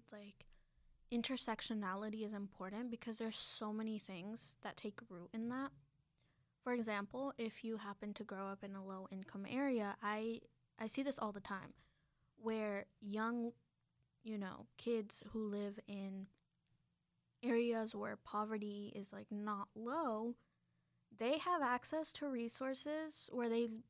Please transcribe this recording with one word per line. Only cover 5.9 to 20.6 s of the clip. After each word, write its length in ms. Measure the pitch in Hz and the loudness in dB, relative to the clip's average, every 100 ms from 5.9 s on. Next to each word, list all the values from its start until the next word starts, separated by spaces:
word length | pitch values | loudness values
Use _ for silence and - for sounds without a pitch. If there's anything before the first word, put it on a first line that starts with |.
| _ _ _ _ _ _ _ | _ _ _ _ _ _ _
For 100 | - | 0
example, 600 | 247 220 208 202 247 277 - | 2 2 0 0 -2 -2 0
if 260 | 226 - | -2 -2
you 140 | 226 226 | -2 -2
happen 340 | 208 196 208 | -4 -6 -6
to 100 | 202 | -6
grow 220 | 214 190 196 | -4 -2 -2
up 160 | 196 | -2
in 100 | 202 | -6
a 100 | 196 | -6
low-income 640 | 190 190 190 190 190 196 196 | -4 -6 -4 -6 -6 -6 0
area, 480 | 247 277 247 202 196 | 4 6 6 4 2
I, 380 | 202 214 226 226 - _ _ - | 2 2 2 -2 -6 _ _ -4
I 100 | 226 | 0
see 140 | - | 2
this 160 | 277 262 | 2 2
all 140 | 220 | 0
the 80 | 202 | -2
time, 320 | - 196 - - - _ _ _ _ - | -4 -6 -6 -14 -20 _ _ _ _ -4
where 500 | 226 220 214 202 202 _ | 0 2 2 0 -4 _
young, 520 | 208 208 220 240 233 233 _ _ _ _ _ _ | -4 2 2 2 0 -4 _ _ _ _ _ _
you 140 | 220 214 | -6 -2
know, 300 | 190 - 220 - | -2 -4 -12 -4
kids 460 | - 226 214 - 208 | 2 2 2 -6 -4
who 180 | 226 214 | -2 0
live 300 | 202 202 202 - | 0 0 -4 -6
in 400 | 202 196 196 196 - _ _ _ _ _ _ _ _ _ _ | -4 -4 -4 -8 -14 _ _ _ _ _ _ _ _ _ _
areas 520 | 233 233 233 226 220 | 2 4 6 4 0
where 220 | 214 208 208 | -2 -4 -6
poverty 760 | - 208 214 220 208 202 202 | -2 0 0 0 -2 -4 -6
is, 180 | 208 202 | -6 -8
like, 180 | 202 214 | -10 -6
not 380 | 208 208 202 202 | -4 -2 -2 -4
low, 600 | - 226 302 302 214 226 240 _ _ | -6 -2 2 2 2 0 -2 _ _